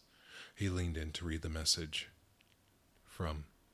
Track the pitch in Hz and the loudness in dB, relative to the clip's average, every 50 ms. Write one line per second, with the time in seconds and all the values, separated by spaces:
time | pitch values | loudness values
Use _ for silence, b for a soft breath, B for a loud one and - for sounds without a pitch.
0 | - B B B B B B B B B B B 101 95 90 90 90 87 78 80 | -10 B B B B B B B B B B B 2 2 4 4 2 2 0 0
1 | 78 78 78 - 85 85 80 80 80 80 80 80 80 - - 85 82 78 - - | -2 -2 -4 -2 -2 -2 -2 0 -2 -2 -2 2 4 4 4 4 2 -2 -2 -4
2 | - - - - - - - - - - - - - - - - - - - - | -4 -6 -10 -20 -20 -20 -20 -20 -20 -20 -20 -20 -20 -20 -20 -20 -20 -20 -20 -20
3 | - - - - 90 78 76 76 73 - - - - - | -20 -12 -6 -2 -2 0 0 -2 -4 -8 -14 -20 -20 -20